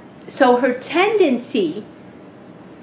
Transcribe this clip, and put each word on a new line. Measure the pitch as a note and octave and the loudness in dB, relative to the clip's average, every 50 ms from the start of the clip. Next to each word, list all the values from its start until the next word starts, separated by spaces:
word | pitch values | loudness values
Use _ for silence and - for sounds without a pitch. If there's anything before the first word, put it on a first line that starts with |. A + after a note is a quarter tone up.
| - - - - - - - | -20 -20 -20 -20 -20 -10 -2
so | - C#4 B3 B3 | 2 4 4 4
her | B3 C4+ B3+ B3 | 4 2 0 -2
tendency, | - - - - E4 F#4+ G#4+ A4+ G4+ F#4 D4 B3 A3+ - - - A#3 F#3+ D#3 F3+ G#3 G#3+ - - - - - - - - - - - - - - - - - - - | -4 -8 -4 -2 0 0 2 2 2 2 2 0 -2 -4 -6 -4 -4 -4 -4 -4 -8 -14 -16 -20 -20 -20 -20 -20 -20 -20 -20 -20 -20 -20 -20 -20 -20 -20 -20 -20 -20